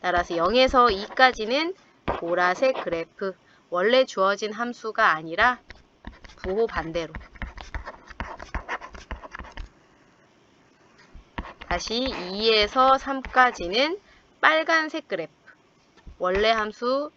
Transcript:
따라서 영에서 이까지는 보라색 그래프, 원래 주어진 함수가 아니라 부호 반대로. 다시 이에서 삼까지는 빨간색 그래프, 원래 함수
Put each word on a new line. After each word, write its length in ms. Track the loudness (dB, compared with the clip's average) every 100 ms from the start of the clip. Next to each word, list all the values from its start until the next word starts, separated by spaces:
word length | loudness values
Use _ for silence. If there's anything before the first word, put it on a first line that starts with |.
따라서 340 | 0 -2 0 0
영에서 560 | 2 4 6 6 4
이까지는 800 | 2 -4 4 4 4 -2 -2 -2 -6 _ _ -8
보라색 760 | -6 -2 2 2 2 0 0
그래프, 500 | -4 -6 -8 -6 -8 -8 _ _ _
원래 360 | 0 4 4 2
주어진 480 | 2 2 2 -4
함수가 600 | -6 -8 -6 -8 2 2
아니라 460 | 2 -2 2 2 0 _ -20 _ _ -18 -18 -20 -10
부호 300 | -4 0 0
반대로. 460 | -2 -6 -6 -8 -12 -16 -14 -14 -14 -14 -12 -12 -18 -20 -14 -12 -12 -12 -12 -8 -10 -10 -18 -14 -14 -14 -16 -16 -14 -16 _ _ _ _ _ _ _ _ _ _ _ _ _ -20 -20 _ -12 -12 -16 -6
다시 280 | -6 -4 -4 -4 -4 -8
이에서 680 | 0 4 4 4 4 6 6
삼까지는 1000 | 2 -6 0 4 4 2 -4 0 0 -2 _ _ _ _
빨간색 680 | 2 2 2 0 0 -8 _
그래프, 260 | -8 -8 _ -20 _ _ _ _ _ -20 -4
원래 320 | 0 2 2
함수 640 | 2 -2 -4 -2 -2 -4